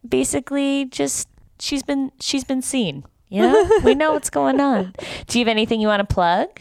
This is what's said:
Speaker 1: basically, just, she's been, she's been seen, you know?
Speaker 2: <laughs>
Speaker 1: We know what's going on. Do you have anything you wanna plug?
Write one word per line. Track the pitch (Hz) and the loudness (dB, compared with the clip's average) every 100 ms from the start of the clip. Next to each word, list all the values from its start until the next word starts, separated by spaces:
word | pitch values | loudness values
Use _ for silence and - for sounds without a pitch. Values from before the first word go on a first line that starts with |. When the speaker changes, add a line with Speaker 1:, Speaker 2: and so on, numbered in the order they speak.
| 233 | -2
Speaker 1:
basically, | 262 262 285 - 277 277 277 262 | 0 0 -4 -4 -2 -2 -2 -4
just, | - 277 - - _ - - | -4 -4 -4 -10 _ -20 -12
she's | - 277 | -6 -6
been, | 262 277 269 - | -4 -4 -4 -8
she's | - 277 | -6 -4
been | 254 262 | -4 -4
seen, | - 262 190 143 - _ _ | -2 -2 -2 -6 -14 _ _
you | 190 | 2
know? | 349 427 359 427 | 4 4 4 4
Speaker 2:
<laughs> | |
Speaker 1:
We | - | 4
know | 277 311 | 4 2
what's | 302 - | 0 -2
going | 294 277 269 | 0 0 2
on. | 277 220 185 - - - - | 2 0 -2 -8 -14 -14 -4
Do | 233 | 0
you | |
have | 233 | 2
anything | 214 214 220 | 2 0 0
you | 214 | 2
wanna | 208 | 2
plug? | 202 - 175 185 359 - | 0 2 2 2 -2 -8